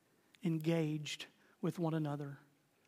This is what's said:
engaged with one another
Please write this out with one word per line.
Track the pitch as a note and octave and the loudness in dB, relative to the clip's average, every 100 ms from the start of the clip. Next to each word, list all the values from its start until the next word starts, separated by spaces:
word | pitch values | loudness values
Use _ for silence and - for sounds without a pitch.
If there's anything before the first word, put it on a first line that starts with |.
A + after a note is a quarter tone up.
| _ _ _ - | _ _ _ -4
engaged | F3 D#3+ D#3 E3 D3+ D3+ D3 - - - - _ | 0 2 2 2 2 0 -4 -8 -10 -18 -20 _
with | E3 D#3 | -4 0
one | D#3+ | 0
another | D#3+ D3+ C#3+ C#3+ C#3 - _ _ _ | 2 0 -2 -6 -10 -18 _ _ _